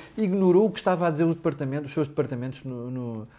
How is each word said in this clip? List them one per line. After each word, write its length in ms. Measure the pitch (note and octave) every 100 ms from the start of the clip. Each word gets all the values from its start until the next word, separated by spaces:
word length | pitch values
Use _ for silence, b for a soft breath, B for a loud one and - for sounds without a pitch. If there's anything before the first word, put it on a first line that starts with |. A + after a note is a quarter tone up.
| B B
ignorou 500 | G#3 G3 F#3+ F3 G#3+
o 40 |
que 80 | -
estava 280 | G3 F3 F3
a 40 |
dizer 140 | D3+
o 100 | E3
departamento, 520 | E3 E3 C#3+ C3+ C#3+ C#3+
os 60 |
seus 160 | - C#3+
departamentos 560 | D3 C#3+ B2 B2+ B2+
no, 260 | C3+ B2 B2
no, 380 | B2+ A#2+ A2 A2